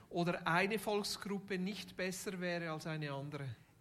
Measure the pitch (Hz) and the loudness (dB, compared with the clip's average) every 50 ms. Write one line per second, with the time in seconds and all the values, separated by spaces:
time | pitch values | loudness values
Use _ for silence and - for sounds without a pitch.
0 | - - - 175 170 175 170 170 175 175 165 180 190 202 220 208 - 226 208 208 | -12 -4 0 2 4 4 2 2 2 4 6 6 6 4 4 0 2 2 2 2
1 | 202 - - - - 196 202 196 202 - 202 185 180 196 214 180 - - - - | 2 0 -2 -4 -2 -2 -2 -2 -2 -2 -2 0 0 0 -2 -4 -6 -8 -4 -2
2 | 185 190 180 - - 214 190 180 180 180 175 170 170 165 156 151 147 170 156 156 | -2 -2 -2 -2 -4 -4 -4 -2 0 0 0 0 0 -2 -2 -2 -2 -2 -2 -2
3 | 151 143 139 139 139 147 151 139 139 131 113 - - - - - | -2 -2 -2 -4 -4 -4 -4 -4 -4 -6 -6 -8 -12 -20 -20 -16